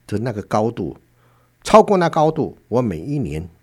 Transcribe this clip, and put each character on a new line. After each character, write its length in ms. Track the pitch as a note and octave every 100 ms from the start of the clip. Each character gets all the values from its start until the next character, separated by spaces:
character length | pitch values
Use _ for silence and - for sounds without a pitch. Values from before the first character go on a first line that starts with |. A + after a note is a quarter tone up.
| -
的 100 | G#2
那 120 | F2+
个 100 | G#2+
高 280 | F#2 G#2+ G#2+
度， 260 | - E2 - _ _ _ _ _ _
超 200 | - G#3+
过 140 | G#3 F#3+
那 120 | E3
高 220 | D#3+ D#3
度， 260 | D#3 G2 - _
我 120 | A2+
每 160 | B2 D#2+
一 220 | C#3 C#3+
年 280 | F2+ D2+ E2 -